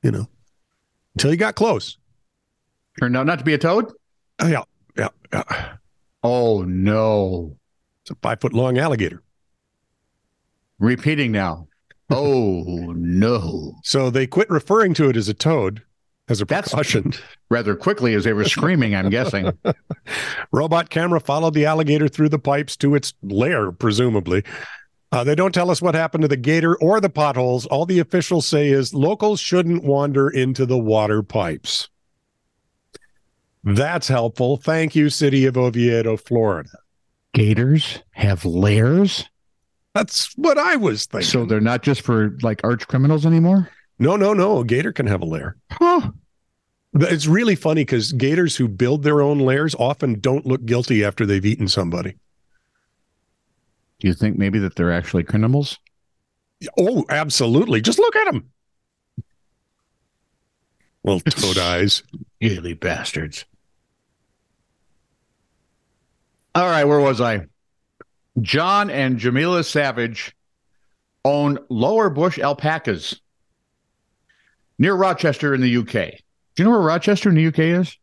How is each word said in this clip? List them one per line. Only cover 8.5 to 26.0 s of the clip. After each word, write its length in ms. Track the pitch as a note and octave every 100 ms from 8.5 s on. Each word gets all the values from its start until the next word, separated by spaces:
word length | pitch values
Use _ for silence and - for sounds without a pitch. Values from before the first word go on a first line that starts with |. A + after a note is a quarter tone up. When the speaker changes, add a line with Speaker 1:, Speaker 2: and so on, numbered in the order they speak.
| A2+ B2+ B2+
Speaker 1:
alligator. 440 | D#3 B2+ F2 - _ _ _ _ _ _ _ _ _ _ _ _ _ _ _ _
Speaker 2:
Repeating 520 | G#2 B2 D3+ D3+ B2+
now. 360 | G#2 F#2+ E2 D#2+
Speaker 1:
<laughs> 40 | _ _ _ _
Speaker 2:
Oh, 800 | C3+ D3 C3+ A2 F#2 F#2 F2 E2+ E2+
no. 760 | E2+ F2+ G#2+ A#2+ E2 D#2 - -
Speaker 1:
So 260 | - C#3 C3
they 160 | B2+ C3
quit 240 | - A3
referring 460 | D#3+ - G#3+ G#3 D#3+
to 140 | C#3+
it 60 | A#2
as 140 | G2+
a 40 | G#2+
toad 480 | D#3 D#3+ F#2+ G#2+ _ _ _ _ -
as 140 | G#2+
a 40 | G2+
Speaker 2:
That's 240 | E3+ G3+
Speaker 1:
precaution. 440 | - D3+ A2+ - - - - _
Speaker 2:
rather 240 | A#2 G#2+ G2+
quickly 400 | - G#3 B2 G#2+
as 80 |
they 100 | G#2+
were 120 | G#2 G#2
screaming, 500 | - D3+ F3+ A2+ G2+
I'm 160 | F#2+
guessing. 400 | A2 B2+ G2+ F#2+ - - - _ -
Speaker 1:
<laughs> 480 | - - - - -
Robot 380 | B2 D#3 E3 E3
camera 300 | D#3+ E3+ E3
followed 340 | - C#3+ E3
the 140 | D3+ D3
alligator 400 | D#3 D#3 D3 D3
through 220 | - D3+
the 100 | D3+
pipes 360 | - C#3+ D3 -
to 180 | C#3 C#3+
its 180 | - -
lair, 500 | F#2+ G2 C3 D#3+ G2+
presumably. 720 | F2 A#2 G#2 B2 A2 E2+ F#2 G2 - - - - _ _
Uh, 120 | B2+
they 120 | B2+ D3+
don't 180 | F#3
tell 160 | F3+ F3
us 140 | D#3+
what 100 | F3
happened 300 | D#3+